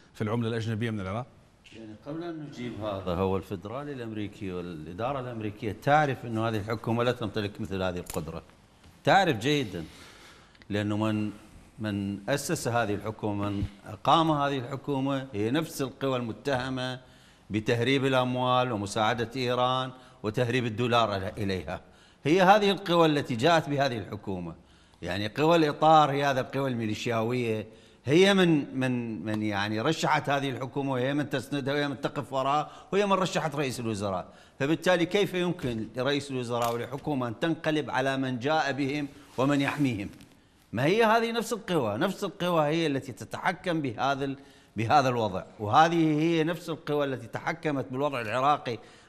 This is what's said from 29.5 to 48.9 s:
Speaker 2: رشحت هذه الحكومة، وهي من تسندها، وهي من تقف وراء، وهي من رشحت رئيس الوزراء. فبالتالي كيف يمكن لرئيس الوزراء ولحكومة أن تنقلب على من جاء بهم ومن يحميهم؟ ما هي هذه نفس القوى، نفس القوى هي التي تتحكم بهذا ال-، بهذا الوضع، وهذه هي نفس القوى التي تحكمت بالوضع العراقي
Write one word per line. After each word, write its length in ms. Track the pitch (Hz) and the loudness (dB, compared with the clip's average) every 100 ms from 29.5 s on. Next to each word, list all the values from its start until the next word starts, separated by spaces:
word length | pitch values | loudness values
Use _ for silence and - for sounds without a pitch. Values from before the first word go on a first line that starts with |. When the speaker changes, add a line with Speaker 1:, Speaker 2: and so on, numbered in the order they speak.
| 101 104 107 | -2 -2 0
Speaker 2:
رشحت 500 | 131 160 151 151 - | 0 0 2 0 0
هذه 200 | 143 139 | -2 -2
الحكومة، 420 | 117 131 143 139 | -6 -6 -4 -2
وهي 220 | 127 131 | 0 0
من 160 | 147 143 | -2 -2
تسندها، 440 | 139 110 143 131 | -4 -4 -4 -2
وهي 140 | 147 143 | -2 -2
من 120 | 131 | -4
تقف 320 | 151 - 117 | -6 -6 -4
وراء، 380 | 131 135 147 147 - - | -2 2 0 -2 -8 -4
وهي 140 | 196 202 | 0 2
من 60 | |
رشحت 420 | 190 180 170 151 | 2 2 0 -2
رئيس 260 | 139 139 120 | -2 -4 -2
الوزراء. 480 | 113 104 101 92 82 - - - | -4 -2 -2 -4 -6 -16 -18 -4
فبالتالي 480 | 139 160 185 180 170 | -2 0 2 2 2
كيف 280 | 202 196 | 2 0
يمكن 540 | 185 180 170 131 113 107 127 | 0 -2 -2 -4 -4 -6 -4
لرئيس 340 | 127 143 139 | 0 0 -2
الوزراء 440 | 131 117 120 120 | -6 -4 -2 0
ولحكومة 540 | 120 113 135 - 139 120 | -2 -6 -8 -4 -2 -2
أن 120 | 110 | -2
تنقلب 500 | 170 156 160 156 123 | -2 0 0 -2 0
على 260 | 127 135 135 | 0 0 0
من 220 | 131 127 | -2 -2
جاء 340 | 131 156 139 | 0 0 0
بهم 360 | 131 135 147 143 - - - | 0 -2 -2 -6 -10 -12 0
ومن 220 | 135 143 | 2 2
يحميهم؟ 480 | 135 143 139 104 98 - - - _ _ - | 0 0 0 0 -6 -10 -20 -20 _ _ -8
ما 120 | 104 | 0
هي 200 | 143 214 | 2 4
هذه 280 | 226 226 233 | 4 4 2
نفس 200 | 233 226 | -2 -4
القوى، 460 | 226 - 170 113 104 | -6 0 0 2 0
نفس 260 | 190 - | -2 -2
القوى 380 | 190 - 175 170 | -6 -4 0 2
هي 240 | 147 165 160 | 2 2 0
التي 260 | 135 131 | 0 -4
تتحكم 720 | 113 110 - 180 175 185 165 | -12 -10 -4 -2 -2 -2 -2
بهذا 420 | 135 107 131 135 | -2 -2 -2 0
ال-، 140 | 139 135 - - - 101 | -4 -6 -14 -20 -12 -4
بهذا 320 | 113 151 131 | 4 6 6
الوضع، 340 | 120 107 92 - - | 2 0 -2 -8 -8
وهذه 600 | 104 131 170 170 156 151 | 2 6 6 6 4 4
هي 240 | 165 165 | 2 2
نفس 260 | 156 180 - | 0 -2 -6
القوى 340 | 139 - 147 | -8 -2 -2
التي 220 | 139 127 113 | 0 -4 -6
تحكمت 600 | 107 156 160 156 139 123 | -6 -6 -4 -2 -2 -2
بالوضع 300 | 127 147 135 | -2 -2 -2
العراقي 580 | 110 120 139 143 131 113 - | -2 2 4 2 0 -8 -10